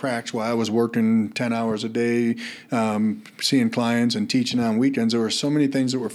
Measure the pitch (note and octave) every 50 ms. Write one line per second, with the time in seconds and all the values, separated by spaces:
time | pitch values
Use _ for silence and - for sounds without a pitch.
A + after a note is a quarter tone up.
0 | - C3+ A#2+ A#2 A#2 - - A#2 A2 A#2 A#2+ A#2 A2+ G#2 G#2+ A#2 A#2 A#2 - A#2
1 | A2+ A2 A2+ A2+ G#2+ G#2 - - B2+ A#2 A#2 A2+ A2+ A2+ A2 G#2+ A#2 A2+ A2+ A#2+
2 | A#2 A#2+ A#2+ A#2+ A#2+ A#2 A2+ - - - - - - - B2+ A#2 A2 A2 G#2+ G#2+
3 | G#2+ G#2+ G#2 - - - - - - - C#3+ C3 A#2 A2+ A2+ B2+ A#2 A#2 A#2+ A#2+
4 | A#2+ A#2 - G#2 G#2 - - B2+ A#2+ - - B2 A2+ A2+ G#2+ A2+ B2+ C#3 C3+ B2+
5 | A2+ A2+ A#2 A#2 A2+ G#2+ - - - C#3+ D3 D3+ C#3+ C3+ C3+ C3+ C3 B2+ C3 C3
6 | A#2 G#2 -